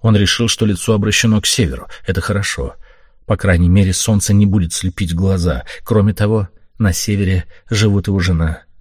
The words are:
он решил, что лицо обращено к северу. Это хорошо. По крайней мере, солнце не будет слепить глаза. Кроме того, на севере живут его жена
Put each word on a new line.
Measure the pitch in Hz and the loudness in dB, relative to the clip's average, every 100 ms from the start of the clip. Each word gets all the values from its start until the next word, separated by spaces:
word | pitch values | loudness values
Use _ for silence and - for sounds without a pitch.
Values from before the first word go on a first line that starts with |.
он | 113 104 | 2 4
решил, | 98 - 117 | 2 0 -2
что | - 107 | 0 -2
лицо | 98 - | -2 0
обращено | 107 104 101 117 107 | 0 0 0 2 2
к | - | 0
северу. | - 87 65 - - - | 0 -2 -4 -12 -12 -6
Это | 92 | -4
хорошо. | - 101 98 - 67 - - - - _ - | -2 -4 -4 -6 -8 -10 -20 -20 -20 _ -4
По | 104 | -2
крайней | 104 85 87 | 2 4 4
мере, | 95 95 | 4 2
солнце | 90 - 104 - | 0 0 0 2
не | 101 101 | 4 4
будет | 101 82 | 2 -2
слепить | - 92 - 90 85 | -4 -6 -4 -4 -2
глаза. | 95 95 85 67 - - | 0 0 0 -4 -8 -10
Кроме | - 107 104 | -2 2 2
того, | 101 104 110 95 - - - | 0 0 0 -4 -10 -14 -2
на | 104 | -2
севере | 87 - 101 95 92 - - - | 0 -2 0 0 0 -4 -12 -6
живут | 107 107 101 95 | 0 2 2 0
его | 98 | 0
жена | 90 82 80 82 - - | 0 0 -2 -4 -14 -12